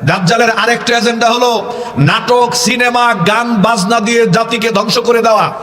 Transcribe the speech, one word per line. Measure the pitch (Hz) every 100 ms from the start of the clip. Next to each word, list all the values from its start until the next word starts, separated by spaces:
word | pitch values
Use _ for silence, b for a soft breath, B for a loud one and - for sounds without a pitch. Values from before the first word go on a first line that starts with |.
| 147
দাজ্জালের | 190 175 233 233
আরেকটা | 220 214 233 - -
এজেন্ডা | 214 233 233
হলো | 240 247 226 - B B -
নাটক, | 143 214 220 247 240 -
সিনেমা, | 208 247 247 240 240
গান | 214 170 220 240 233
বাজনা | 175 233 185 233
দিয়ে | 214 233 226
জাতিকে | 180 226 240 226
ধ্বংস | 208 226 254
করে | 233 233
দেওয়া। | 226 214 165 -